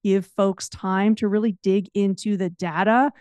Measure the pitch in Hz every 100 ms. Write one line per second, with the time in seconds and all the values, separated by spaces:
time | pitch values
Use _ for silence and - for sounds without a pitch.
0 | 202 196 180 - 196 185 - - 190 190
1 | 208 214 208 208 220 180 190 196 175 202
2 | 196 185 208 196 185 175 175 160 208 240
3 | 285 -